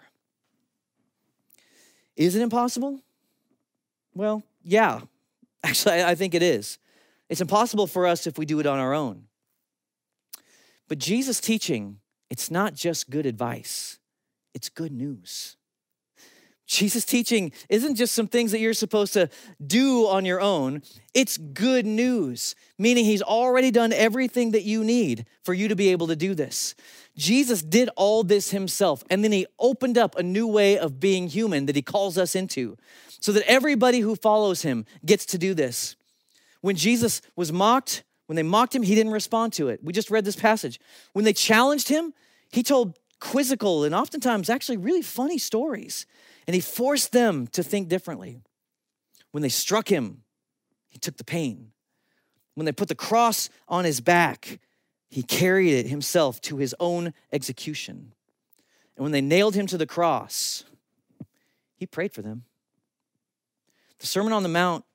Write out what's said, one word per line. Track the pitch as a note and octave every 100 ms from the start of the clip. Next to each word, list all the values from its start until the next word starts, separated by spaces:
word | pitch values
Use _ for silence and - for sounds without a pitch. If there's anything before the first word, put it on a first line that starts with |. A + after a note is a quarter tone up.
| _ _ _ _ _ _ _ _ _ _ _ _ _ _ _ _ _ _ _ _ _ -
Is | - G3
it |
impossible? | A#3+ A#3 B3 A#3+ C4+ C#4 _ _ _ _ _ _ _ _ _ _ _
Well, | F#3 G#3+ G#3+ - _
yeah. | E3 G3+ G#3 A2+ - _ _ _ _ _
Actually, | E3+ - G#3 E3+
I, | F3
I | E3+
think | F#3+
it | E3+
is. | F3 A#2+ G#2 - _ _ _ _ -
It's | -
impossible | E3+ G#3 A#3 G#3 F#3+
for | F3+ F3+
us | E3+ E3+
if | D#3
we | D#3
do | D3+
it | D3
on | C#3
our | C3
own. | D3 C3+ G2 G#2+ _ _ _ _ _ _ _ _ _ _ - _ _ _ _ -
But | D#3
Jesus' | C3 A3+ C4+ A3+
teaching, | - A3 - B2+ G2+ G2+ _ _ -
it's | B2+ -
not | E3 G3+
just | D3 E3+ D#3+ -
good | C#3+ C#3+
advice. | A2 A#2+ A#2 - - - - _ _ _ _ _
It's | C3+ -
good | - D#3+
news. | C3 C#3 A#2 F2 - - - _ _ _ _ _ _ _ _ _ _ -
Jesus' | - G3+ A#3 -
teaching | A#3+ A#3 A#3 E3+ - -
isn't | G#3 C#4+ A#3
just | A#3
some | - G#3+
things | A#3+ A#3
that | A3
you're | A3+
supposed | A3 G#3 G#3+ G3+
to | G3+ D#3+ - - - C#3+
do | G#3 C4+ B3 A3
on | F#3+
your | F#3+ F3+
own. | G3+ F3 C3 C#3+ - - _ B3
It's | C4 -
good | D#3 C3+ A#3+ B3+ G#3+
news, | A3 B3 A#3+ C#3+ A#2+ - - _ -
meaning | G#3+ B3 A3
he's | G#3
already | G3 A3 B3+ B3+ B3+
done | A#3 A3+
everything | F3 A3 A#3 C4 B3 A#3
that | A3
you | G3+ A3
need | A3 B3 F#3 A#2 A#2+ _
for | - F3+
you | G#3
to | G3+
be | G3
able | F3+ E3
to | D#3+
do | F#3 F3+
this. | C3 - - - - - - -
Jesus | D3 B3 C4 G#3+
did | D#3 G3+ B3 -
all | G3 A3
this | F#3 G3+ -
himself, | G3 F#3+ - F#3+ C#3+ -
and | F#3+
then | G#3+
he | G3+ F#3 -
opened | A#3+ C4+ C4 A#3+
up | G#3+ -
a |
new | F3 F#3+ A3+
way | G#3 G3+ G3+
of | D#3+ C3
being | G3 F#3 F3+
human | D#3+ A3+ D3+ C#3
that | D3
he |
calls | - G3+ G3 F3
us | F3+ F#3+
into, | F#3 - A#2 A2 _ - - -
so | -
that | G#3 G3+
everybody | B3+ C#4+ C4+ B3 B3
who | G#3 G#3+
follows | A3 G#3+ G#3 F3+
him | D#3+ A#2+ A2 - D#3
gets | - -
to | F#3
do | F#3
this. | F3 C3 A#2 - - _ _ _ _ _ _
When | F#3+ F#3
Jesus | F3 A#3+ A#3 - - -
was | E3+
mocked, | E3+ G3+ C4 - - - _ -
when | D#3+
they |
mocked | D#3+ G#3 B3 C4+
him, |
he | G3 G#3+
didn't | A3
respond | G#3+ - A3+ A3+
to | - C#3+
it. | A2
We | D3+
just | F3+ -
read | A3
this | G3 -
passage. | G#3+ A3 C3+ A#2+ _ - _
When | G3 G#3+
they |
challenged | G3+ - A3+ C4 D4 -
him, | D4+ E4 - _ _ _
he | -
told | A#3+ C#4 A3 - _ -
quizzical | - C4+ C4 C4 G#3 D#3+
and | D3
oftentimes | F3 C4 D#4 B3+ A3 F3+
actually | B3+ - A3+
really | F#3+ F4+
funny | - - C#4 E4
stories, | - A3 D4+ C4 - - - _ _ _ -
and | F3+
he |
forced | - - B3+ C#4+ -
them | B3 A#3 D#3 A#2+
to | -
think | E3+ G3+ F3
differently. | F3+ - C3 F#2 A#2+ _ _ _ _ _ _ _ _ _
When | D3
they | C#3+
struck | - - G#3 -
him, | F3+ A2 - _ _ _ _ _ _ _
he | -
took | - -
the | B2
pain. | E3+ C#3+ F#2 A2 _ _ _ _ _ _ _ _ -
When | D#3
they |
put | C#3+ G3+
the | D3
cross | - A3+ A#3 - - _ -
on | F3
his | F3+ C3
back, | A#2+ F3 E3 - - - _ _ _ _ _
he | -
carried | A#2 - F#3 F#3+ F3+
it | C3+ A#2+
himself | C#3+ C#3+ F3+ C#3+ A#2+
to | - C#3+
his | C3+ -
own | F3 F3 E3+ - _
execution. | D3+ C#3 B2+ - D3+ - - G#2+ _ _ _ _ _ _ _ _ -
And |
when | C#3+
they | C#3+
nailed | C#3 F3 G#3 G3
him | G3
to | F3+
the | D#3
cross, | - E3+ B2+ G#2 - - - - _ _ _ _ - - _ _ _ _ -
he | F#3
prayed | - G3
for | -
them. | G#2 A2+ B2 _ _ _ _ _ _ _ _ _ _ _ _ _ _ _
The | -
Sermon | F#3 G#3+
on | A3
the | F#3
Mount | E3 F3+ E3 -